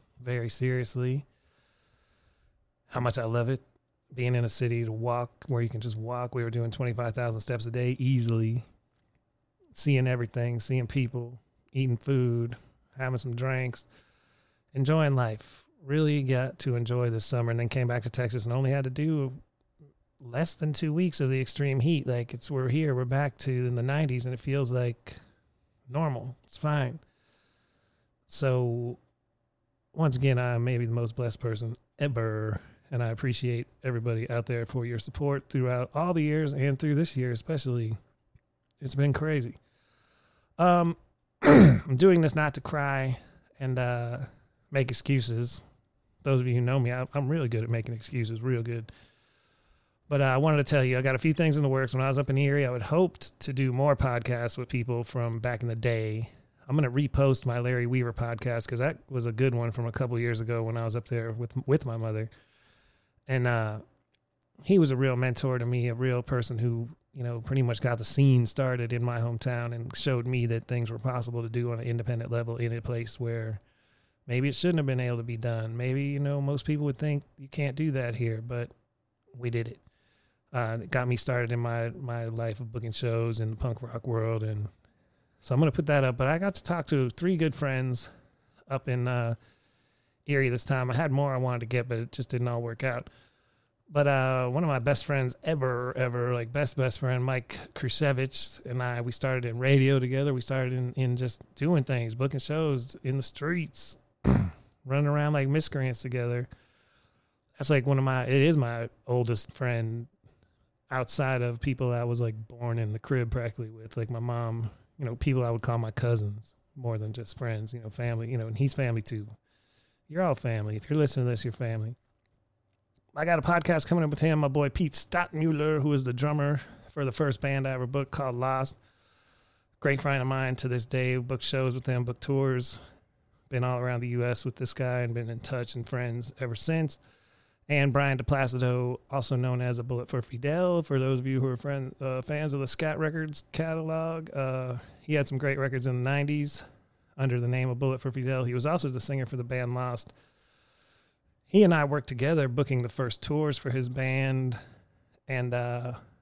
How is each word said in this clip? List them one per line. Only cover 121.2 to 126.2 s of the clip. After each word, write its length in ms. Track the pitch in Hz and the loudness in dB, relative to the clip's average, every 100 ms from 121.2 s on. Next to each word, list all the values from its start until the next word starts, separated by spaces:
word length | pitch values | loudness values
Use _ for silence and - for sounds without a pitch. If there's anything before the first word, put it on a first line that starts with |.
| 123 | 0
to 20 | |
this, 160 | 117 120 | 0 -4
you're 60 | |
family. 420 | - 120 113 110 123 _ _ _ _ _ _ _ _ _ _ _ 147 | -4 -4 -4 -6 -10 _ _ _ _ _ _ _ _ _ _ _ -2
I 100 | 165 | 2
got 140 | 165 | 2
a 20 | |
podcast 460 | 170 170 170 160 - | 4 4 4 2 2
coming 160 | 175 | 2
up 60 | 156 | 2
with 100 | 143 | 2
him, 200 | 156 151 | 4 4
my 80 | 143 | 4
boy 220 | 147 139 | 2 2
Pete 240 | - 156 | 0 -2
Stadtmuller, 880 | - - 175 175 156 160 151 151 151 | -2 -2 -2 -2 0 0 2 2 2
who 120 | 147 | 2
is 100 | 139 | 2
the 100 | 127 | 0
drummer 480 | 123 | -2